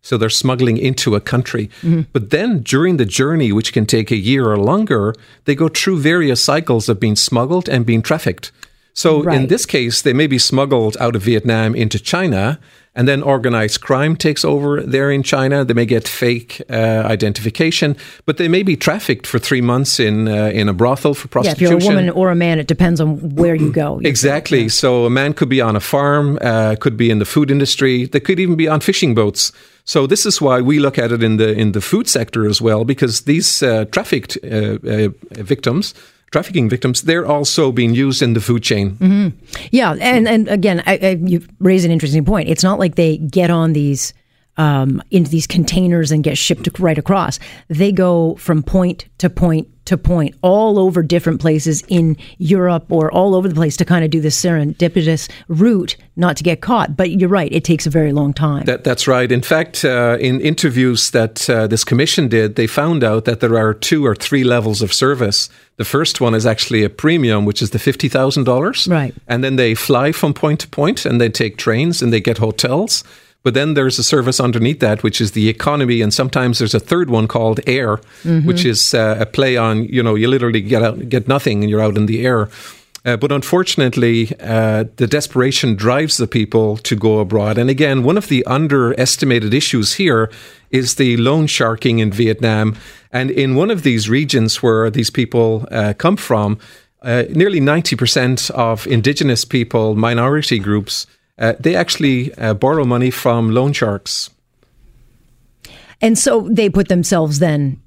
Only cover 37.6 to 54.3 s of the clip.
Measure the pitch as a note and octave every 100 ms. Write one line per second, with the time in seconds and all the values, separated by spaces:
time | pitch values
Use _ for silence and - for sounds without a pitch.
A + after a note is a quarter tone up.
37.6 | C#3 B2 A#2 A#2+ C#3 B2+ B2+ A2+ G2+ A#2
38.6 | - G#2+ G2+ G2+ F#3 G3 F#3+ - - -
39.6 | - B3 G#3+ D3+ B3 B3 A3+ A3+ G#3+ G3+
40.6 | G3 F3 E3+ G3 F#3+ F3+ F#3 E3+ - -
41.6 | F#3 F#3+ E3+ E3 D3 D#3 C#3 G#3+ - D#3+
42.6 | F#3 G3 F#3 D3+ E3 D#3 D#3 F#3 F3 E3+
43.6 | E3 D3+ C#3+ C#3 - - _ _ _ -
44.6 | D3+ C#3 C3+ C3 - F#3+ D3 D#3+ - E3+
45.6 | D#3+ F#3+ F3+ F3 D3+ D#3 D3 - - E3+
46.6 | - - F3+ D3+ D3 G3 E3 - - -
47.6 | _ D3+ G3 F#3 F3+ F3 E3 E3 - D#3
48.6 | C3+ F#3+ F3 - - - F3 - F3 D#3+
49.6 | - _ - F#3 - F3 D3 - F#3 G3+
50.6 | A3 G3+ F#3 F3+ D#3+ E3+ E3 D#3+ D#3+ D#3
51.6 | D#3 D3+ - F3+ E3 D3+ - - E3 F#3+
52.6 | F3+ E3+ - E3+ D#3 F3 G3 F#3 F#3+ D#3
53.6 | D#3+ - - F3 D#3+ D#3+ D3+